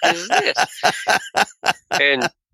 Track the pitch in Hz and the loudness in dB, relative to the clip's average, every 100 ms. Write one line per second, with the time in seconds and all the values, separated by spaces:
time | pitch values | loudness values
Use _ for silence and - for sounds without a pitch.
0 | 170 170 180 - 403 - - - - - | -2 -2 0 0 0 0 -2 0 -2 -2
1 | - - - - - _ - - _ - | -2 -2 -2 -2 -2 _ -4 -4 _ 0
2 | 143 135 - - _ | 2 2 0 -6 _